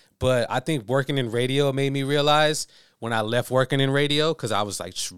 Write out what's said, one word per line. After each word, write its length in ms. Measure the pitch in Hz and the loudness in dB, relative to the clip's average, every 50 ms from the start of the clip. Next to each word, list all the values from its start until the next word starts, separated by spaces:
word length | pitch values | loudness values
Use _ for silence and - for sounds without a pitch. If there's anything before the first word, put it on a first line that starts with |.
| _ _ _ - | _ _ _ -2
But 280 | 127 127 127 120 117 - | 0 2 2 2 0 0
I 100 | 107 131 | -2 -4
think 280 | - 165 160 127 101 104 | -2 -2 -4 -4 -2 0
working 300 | 127 139 135 - 143 139 | 0 0 0 0 -2 -2
in 120 | 127 113 | -2 -2
radio 420 | 110 120 123 127 135 143 143 139 135 | 0 -2 0 0 2 2 2 2 0
made 180 | 135 139 139 139 | 0 -2 -2 0
me 100 | 139 135 | -2 -2
realize 640 | 135 147 147 143 147 147 151 156 151 156 - - _ - - _ _ _ _ | 0 0 2 4 4 4 4 4 2 2 -2 -6 _ -14 -20 _ _ _ _
when 120 | 117 117 117 | -6 -2 -2
I 80 | 113 | 0
left 300 | 107 107 117 123 127 - | 0 0 0 -2 0 2
working 300 | 123 127 131 - 147 135 | 2 2 2 2 2 0
in 100 | 135 135 | 2 2
radio, 420 | 135 143 147 - 147 147 151 165 160 | 2 2 0 0 0 0 0 0 -2
'cause 180 | - 139 107 104 | -2 -4 -2 -2
I 100 | 98 107 | -2 -2
was, 180 | 101 92 - | -2 -4 -8
like, 160 | 87 90 - | -10 -10 -8
sh-, 160 | - - - 92 | -8 -10 -10 -10